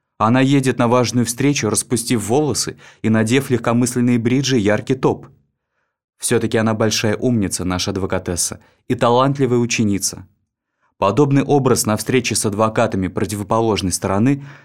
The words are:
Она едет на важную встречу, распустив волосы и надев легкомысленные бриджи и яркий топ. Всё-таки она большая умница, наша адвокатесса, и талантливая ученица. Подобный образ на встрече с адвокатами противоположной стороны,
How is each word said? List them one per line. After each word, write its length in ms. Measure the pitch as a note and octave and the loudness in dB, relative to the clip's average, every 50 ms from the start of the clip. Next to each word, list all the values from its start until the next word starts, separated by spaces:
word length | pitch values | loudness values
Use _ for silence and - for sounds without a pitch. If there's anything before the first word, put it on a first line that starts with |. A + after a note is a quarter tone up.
| _ _ _ - | _ _ _ -2
Она 220 | G#2+ A2 A#2+ C3 | 0 2 4 4
едет 380 | C3 C3 C#3+ C#3 B2+ C3 A#2+ - | 4 4 2 2 2 0 0 0
на 100 | B2+ A#2 | 0 2
важную 360 | A#2+ B2+ B2 A#2 A#2+ B2 A#2 | 2 2 2 0 0 -2 -2
встречу, 460 | A2+ - - C3 C#3+ C#3+ C#3 - G#2+ | -2 -2 -2 0 0 0 0 -2 -2
распустив 580 | G#2 - - - C3 A2+ - - C3 A2+ G2+ G2 | -2 -2 -2 -2 -4 -4 -2 -2 -2 -2 -2 0
волосы 500 | A2+ C#3+ D#3 C#3+ A2+ - - - - - - - - _ - | 0 0 0 0 -2 -4 -4 -6 -8 -12 -16 -20 -14 _ -2
и 60 | A2 | 0
надев 400 | A2 A2 A2 A2 A#2+ C#3 C#3 - | 2 2 2 2 2 0 0 0
легкомысленные 680 | B2 A#2 - A#2+ A#2 A#2+ B2+ A#2+ - B2+ A#2+ B2 A#2+ A#2+ | -2 -2 0 0 0 2 0 0 0 0 0 2 2 0
бриджи 400 | A2 A#2+ B2 C3+ C#3+ B2+ C3 B2 | 0 0 0 0 0 0 0 0
и 40 | G2 | 2
яркий 320 | G#2 G#2 G#2+ - - C3+ | 2 0 0 0 -2 -2
топ. 340 | C3 - D3 G#2+ - - - - _ _ _ _ _ _ _ _ _ _ _ _ _ _ _ _ _ | 0 0 0 0 -2 -6 -14 -20 _ _ _ _ _ _ _ _ _ _ _ _ _ _ _ _ _
Всё-таки 400 | - - B2 A2+ A2+ A2 A2+ A#2 | -4 -2 0 0 0 0 0 0
она 160 | A2 A2+ A2 | 0 0 0
большая 420 | G#2+ A#2 A2 G#2 - - A2 G#2 | 0 0 0 0 0 0 -2 -2
умница, 480 | - - B2+ B2 A2 G2 F2+ - - F#2 | 0 0 0 0 0 -2 -2 -4 -6 -4
наша 280 | F#2 F2+ F2+ - - G2 | -4 -4 -4 -4 -4 -4
адвокатесса, 680 | G2 F#2 F#2 F#2 F#2 - - F2+ E2+ - - - - _ _ _ _ _ - | -4 -4 -4 -4 -4 -4 -4 -4 -4 -4 -6 -8 -10 _ _ _ _ _ -6
и 60 | B2+ | -2
талантливая 640 | A#2 C3 A#2 A#2+ B2 C3 C#3 C#3+ C#3+ C#3 A#2+ B2 A#2+ | 0 2 4 4 4 4 2 2 0 0 2 2 2
ученица. 680 | A#2+ A#2 - - A#2 G#2 G2 F#2+ F#2 - - F2+ F#2 - _ _ _ _ _ _ _ _ _ _ _ _ _ _ | 0 0 0 0 0 0 0 -2 -4 -6 -8 -10 -14 -20 _ _ _ _ _ _ _ _ _ _ _ _ _ _
Подобный 440 | F#2+ G2 G#2 A#2+ D3 C#3+ C#3 C#3 C3 | 0 2 2 4 2 4 4 2 2
образ 440 | - C#3+ C#3+ B2+ B2+ A#2 G2+ - | 2 2 2 4 2 2 2 2
на 100 | A2+ G#2+ | 0 -2
встрече 380 | G#2+ - - - C3 A#2+ - A2+ | -2 -2 0 0 0 0 -2 -2
с 100 | - - | -2 -2
адвокатами 640 | A2+ G2 G2 A2 A2 A2 A2+ - - - G2 F#2 F2 | -2 0 0 0 0 2 0 0 0 0 -2 -4 -4
противоположной 840 | - - G#2 F2 G2+ G2+ G2+ - A2+ A2+ A2+ A2+ G#2 F#2 G2 F2+ E2+ | -4 -4 -4 -4 -4 -6 -4 -2 0 0 2 2 0 0 0 -2 -2
стороны, 520 | - - G2 F#2+ G2+ A2+ C3 C#3+ C#3 C#3+ - - - - | -2 -2 -2 0 2 2 2 0 0 -4 -10 -20 -20 -20